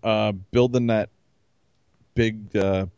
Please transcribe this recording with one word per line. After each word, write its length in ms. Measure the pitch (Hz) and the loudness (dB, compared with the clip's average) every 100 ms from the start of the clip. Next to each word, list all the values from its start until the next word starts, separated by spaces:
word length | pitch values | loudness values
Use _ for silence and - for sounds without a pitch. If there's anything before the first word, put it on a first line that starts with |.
uh, 300 | 110 107 107 | -2 0 0
building 540 | 95 - 120 123 123 117 | -4 -2 2 2 2 0
that 240 | 110 - _ _ _ _ _ _ _ _ _ _ | 0 -2 _ _ _ _ _ _ _ _ _ _
big, 420 | - 113 110 104 104 | -2 0 -2 -6 -2
uh, 300 | 98 95 92 | 0 0 -4